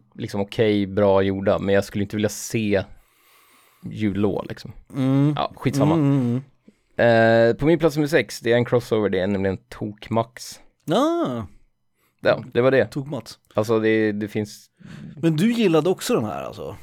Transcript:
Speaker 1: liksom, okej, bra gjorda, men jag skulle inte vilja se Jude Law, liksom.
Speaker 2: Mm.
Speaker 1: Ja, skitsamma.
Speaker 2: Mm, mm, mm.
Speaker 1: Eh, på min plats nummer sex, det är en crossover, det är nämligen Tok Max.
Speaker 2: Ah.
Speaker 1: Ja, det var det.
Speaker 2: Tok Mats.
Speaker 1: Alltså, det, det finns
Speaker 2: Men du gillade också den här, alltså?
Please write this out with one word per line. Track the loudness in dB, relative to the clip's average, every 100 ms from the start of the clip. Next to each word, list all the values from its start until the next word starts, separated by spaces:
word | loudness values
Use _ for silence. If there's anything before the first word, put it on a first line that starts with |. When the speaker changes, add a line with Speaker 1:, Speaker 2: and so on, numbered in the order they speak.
| -16
Speaker 1:
liksom, | -14 -8 -6
okej, | -6 0 2 2 0
bra | 2 4 4
gjorda, | 2 0 0 0
men | 2
jag | 2
skulle | 2 -4
inte | -4 -2
vilja | -2
se | -4 -6 -4 0 0 -2 -10 _ _ _ _ _ _ _ _ -14
Jude | -4 -2 0
Law, | -2 -2 -8
liksom. | -12 -16 -20 -12 -4
Speaker 2:
Mm. | 0 2 2 0
Speaker 1:
Ja, | -4 -4
skitsamma. | -4 0 2
Speaker 2:
Mm, | 2 2 2
mm, | 0 -2 -6 _ _ _ _ 0
mm. | 4 6 6 6 4
Speaker 1:
Eh, | 2
på | 2
min | 2
plats | 2 0
nummer | 0
sex, | 0 0 -4
det | 0
är | 2
en |
crossover, | 2 0 0 0 0
det | 0
är | 0
nämligen | 0 -2 -4 -8
Tok | -12 -10 -12 -6
Max. | -4 -4 -8 -18 -20 -20 _ -2
Speaker 2:
Ah. | 0 0 0 -4 -6 -10 -16 _ _ _ _ _ _
Speaker 1:
Ja, | 0 0 -2
det | 0
var | 4
det. | 4 2
Speaker 2:
Tok | -2 -8
Mats. | -10 -12 -20 _
Speaker 1:
Alltså, | -4 0 2
det, | 2 2 0
det | -2 -6
finns | -6 -6 -10 -20 _ -20 -18 -18 -4
Speaker 2:
Men | -2 2
du | 0
gillade | 2 2 4 2
också | -2 -2
den | -2
här, | -2 -6
alltså? | -10 -10 -12 -12